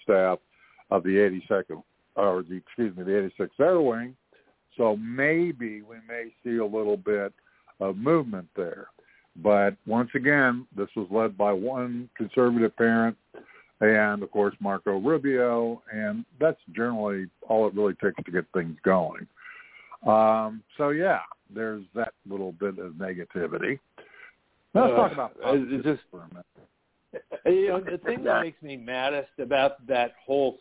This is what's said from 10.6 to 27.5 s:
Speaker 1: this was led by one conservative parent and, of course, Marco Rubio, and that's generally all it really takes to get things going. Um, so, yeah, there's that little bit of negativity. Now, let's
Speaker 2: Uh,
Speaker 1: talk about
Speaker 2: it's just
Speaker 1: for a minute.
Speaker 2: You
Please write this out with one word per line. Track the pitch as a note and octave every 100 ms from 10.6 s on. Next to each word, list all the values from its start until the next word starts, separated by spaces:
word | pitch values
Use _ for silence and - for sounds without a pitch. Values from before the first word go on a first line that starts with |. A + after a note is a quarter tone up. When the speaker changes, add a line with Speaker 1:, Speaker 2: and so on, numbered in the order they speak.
| B2+
Speaker 1:
this | - G2+ -
was | F2+
led | G#2+ A2 G2
by | G#2
one | F#2+ A#2 C3 B2 A#2+ B2 -
conservative | A2 - B2 A#2+ A2+ -
parent | A#2 A2+ A2+ A2 _ - - - _ _
and, | G#2+ G#2+ G#2+ G#2
of | G2
course, | G#2+ G2+ -
Marco | G2+ G2 - G2
Rubio, | A#2 D#3+ C#3 B2+ B2 A#2 A#2 A#2 -
and | A2 G#2+ A2 A#2+ B2+
that's | D#3 D#3 -
generally | A2 A#2+ A#2 G#2 G2 F#2 _
all | - A2 G#2+
it |
really | G2 G#2
takes | F2 G2 -
to | -
get | F2 D#2+
things | F#2 E2 D#2
going. | F#2+ F#2 E2 - - _ - - - - - - -
Um, | A2 A2 A2 A2 A2 - -
so, | C#3+
yeah, | D3+ F#3 A#2 E2 - _
there's | G2+ A2 A2 F2+
that | G2+ A#2 - G2
little | G2 F#2+
bit | E2+ G2+ F#2+
of | F2+
negativity. | D#2 F#2+ F2+ E2+ F#2+ E2 - F2+ C3+ _ - - - - _ _ _ _
Now, | G#3 B3+
let's |
Speaker 2:
Uh, | A#3
Speaker 1:
talk | G3+
about | D3+ A#2 - A#2 C#3
Speaker 2:
it's | B2 C3+
just | D3 C#3+ -
Speaker 1:
for | F2+
a | E2
minute. | F2+ - _ _ _ _ _ _ - - -
Speaker 2:
You | -